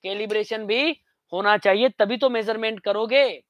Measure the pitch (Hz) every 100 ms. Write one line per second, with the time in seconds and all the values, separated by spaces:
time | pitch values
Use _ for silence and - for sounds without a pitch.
0 | 190 202 214 214 214 220 214 226 302 294
1 | _ _ _ 175 202 208 202 196 254 -
2 | 202 233 269 240 214 220 220 220 - 202
3 | 220 262 269 156 _